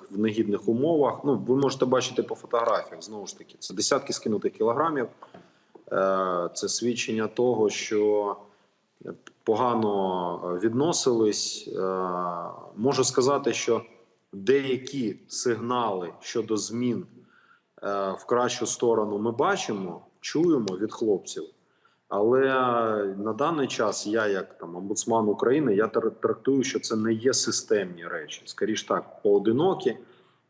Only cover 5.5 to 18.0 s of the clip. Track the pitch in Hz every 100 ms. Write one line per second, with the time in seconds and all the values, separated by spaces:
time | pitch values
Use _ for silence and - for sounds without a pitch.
5.5 | _ _ - - 98 95 95 95 87 85
6.5 | - 98 - 117 117 - 110 107 - 123
7.5 | 110 107 - - 107 107 104 101 98 -
8.5 | _ _ _ _ _ - 90 - - -
9.5 | 107 123 117 107 101 95 92 87 87 90
10.5 | 90 110 120 160 165 131 117 107 101 -
11.5 | - - 92 95 95 92 90 90 85 85
12.5 | 85 - 101 123 127 123 - 127 139 131
13.5 | 113 - 113 - - _ _ _ 98 98
14.5 | 139 135 120 - 139 110 90 - - 127
15.5 | 110 117 123 117 95 87 - - 120 107
16.5 | 107 95 117 123 107 87 - - _ _
17.5 | _ _ _ 98 101